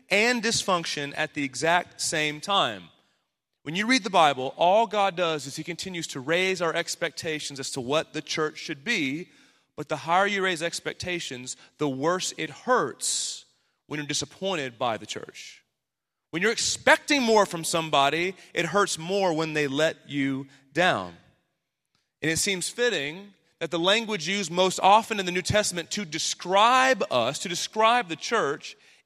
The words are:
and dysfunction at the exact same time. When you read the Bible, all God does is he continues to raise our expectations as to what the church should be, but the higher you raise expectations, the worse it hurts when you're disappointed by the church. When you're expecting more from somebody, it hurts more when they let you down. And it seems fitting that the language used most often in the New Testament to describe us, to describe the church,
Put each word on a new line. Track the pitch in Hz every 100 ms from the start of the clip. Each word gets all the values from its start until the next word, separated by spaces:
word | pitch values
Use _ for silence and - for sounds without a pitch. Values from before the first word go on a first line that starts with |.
| -
and | 196 233 247
dysfunction | 220 226 - 175 165 151 143 151
at | 156
the | 147
exact | 139 127 160 175 - -
same | - 160 151 151
time. | 196 202 135 98 85 _ _ _ _ _ _ _
When | 143
you | 175 220
read | 262
the | 196
Bible, | 180 151 131 131 -
all | 170 208 226
God | 208 196 175
does | 170 156
is | 135 156
he |
continues | 160 170 190 175 151
to | 143
raise | 127 175 190 185
our | 170 165
expectations | 170 - 165 - 170 151 - 135
as | 131
to | 139
what | 123 151 -
the | 156
church | - - 151 -
should | - 143
be, | 190 226 135 151 180 _ _ _ _ -
but | 147
the | 151
higher | 147 180 202
you | 202
raise | 185 165
expectations, | 170 - 151 - 185 175 - 123 127 - - -
the | 147
worse | 131 156 180 - -
it | 156
hurts | 143 226 247 143 - - - - - - _ _ _ -
when | 151
you're | 143
disappointed | 147 - - 190 175 131 113
by | 123 107
the | 107
church. | - - - - - _ _ _ _ _ _ _
When | 165
you're | 202
expecting | 233 - - - 311 - 285
more | 233 214
from | 190 165
somebody, | 156 170 160 147 139 156 180 190 -
it | -
hurts | 170 196 190 -
more | 165 196 190
when | 156 160
they | 151 143
let | 139 160 - -
you | 139 135 135 135 - _
down. | 156 180 117 90 85 _ _ _ _ _ _ _ _ _ -
And | 151
it | 160
seems | 208 185 -
fitting | - 240 180 139 175 202 _ _ -
that | 165
the | 170
language | 175 220 214 208 151
used | 202 165
most | 175 185 -
often | 185 214 202 214
in | 180
the |
New | 180
Testament | 175 208 208 175 156
to | - 180
describe | - - - 180 196 226 262 262 208 -
us, | 123 117 151
to | 190
describe | 170 - 220 220 240 180
the | 156
church, | - 226 147 151 - - _ _